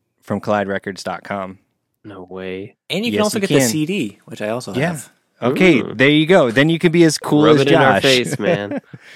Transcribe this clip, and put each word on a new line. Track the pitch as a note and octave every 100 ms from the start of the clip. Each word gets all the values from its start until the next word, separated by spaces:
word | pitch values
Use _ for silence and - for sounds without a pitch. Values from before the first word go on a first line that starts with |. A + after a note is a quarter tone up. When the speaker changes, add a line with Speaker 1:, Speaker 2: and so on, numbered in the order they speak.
| _ _
Speaker 1:
from | - G2+
colliderecords | A2 G#2 G2 G2 - F2+
dot | - F2
com. | - G2+ F#2 G2 _ _ _ _
Speaker 2:
No | G#2 G2
way. | F2+ F#2 F#2 F#2 G2+ _ -
Speaker 3:
And | E3+ A#3
you |
can | G3+
Speaker 1:
Yes, | G#3+
Speaker 3:
also | G#3+
Speaker 1:
you |
Speaker 3:
get | G3
Speaker 1:
can. | C#3+
Speaker 3:
the | B2+
C | G#2+ D3+
D, | G3 A2 - -
which | A2+
I | G#2+
also | A#2+ A2+
Speaker 1:
Yeah. | G2+ D#3+
Speaker 3:
have. | D#3 - _ _ -
Speaker 1:
Okay, | A#2 D3 F3+ C#3
Speaker 2:
Ooh. | -
Speaker 1:
there | G#2+ C3+
you | D3+ D#3
go. | F#3 B2+
Then | A2+ D3+
you | E3
can | F3
be | E3+
as | E3 -
cool | - D3 D#3
Speaker 2:
Rub | D3+
Speaker 1:
as |
Speaker 2:
it | C#3
in | D#3+
our | C3+ G2
Speaker 1:
Josh. |
Speaker 2:
face, | C#3 B2+ A#2 C#3
man. | G2+ D#3 G#2 C#4+ -
Speaker 1:
<laughs> | - -